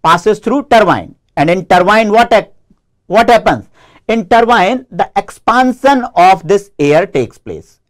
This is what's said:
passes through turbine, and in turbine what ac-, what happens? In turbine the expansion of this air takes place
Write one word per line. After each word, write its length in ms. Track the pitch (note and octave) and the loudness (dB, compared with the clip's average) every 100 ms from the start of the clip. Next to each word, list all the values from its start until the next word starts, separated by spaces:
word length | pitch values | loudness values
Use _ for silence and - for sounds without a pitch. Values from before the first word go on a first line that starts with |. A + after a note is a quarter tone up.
passes 380 | D#3+ E3+ G#3+ G#3 | 0 0 0 -2
through 240 | - C4+ | -2 -4
turbine, 500 | C#4 A#3 G3 B2 D#2+ _ _ - | 0 0 0 -4 -6 _ _ -8
and 120 | D3 | -4
in 160 | F#3 E3+ | -6 -2
turbine 440 | F#3 F#3 G#3+ A3 | -2 0 -2 0
what 220 | A3 A#3 | 0 2
ac-, 160 | A3 - _ _ _ _ _ _ | 0 -2 _ _ _ _ _ _
what 240 | F#3+ A#3 | -2 2
happens? 380 | A3+ A3 - - _ _ _ - | 2 2 -4 -8 _ _ _ -6
In 200 | A3+ F#3 | -6 0
turbine 580 | A#3 A#3 A#3+ F#3 B3+ C4 | 0 2 2 0 -2 -8
the 200 | F3 G3 | -6 -4
expansion 920 | G3+ G3 - - A#3+ B3+ - C4+ C#4 A#3+ - | -4 -8 -10 -2 0 0 0 0 0 -2 2
of 300 | F3+ F#3+ E3 | 4 2 0
this 240 | G3 - - | -2 -4 -4
air 280 | C#3+ D3 G3 | 0 0 0
takes 320 | C#3+ A#2 - | -6 -6 -10
place 420 | - D#2+ - _ _ | -16 -16 -18 _ _